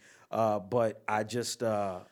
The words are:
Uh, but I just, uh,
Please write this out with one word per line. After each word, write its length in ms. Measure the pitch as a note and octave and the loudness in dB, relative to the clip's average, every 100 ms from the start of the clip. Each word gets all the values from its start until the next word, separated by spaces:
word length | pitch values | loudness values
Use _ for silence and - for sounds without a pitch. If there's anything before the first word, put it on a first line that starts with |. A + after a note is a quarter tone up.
| - - - | -20 -20 -6
Uh, 280 | A2 A2 G#2+ | 2 2 2
but 440 | F#2+ B2 A2+ - - | 0 2 2 0 -2
I 160 | G#2+ | 0
just, 400 | A2 A#2+ A2+ - | 0 -2 -4 -2
uh, 380 | A#2 G#2+ G2+ F#2 - | 0 0 -2 -6 -10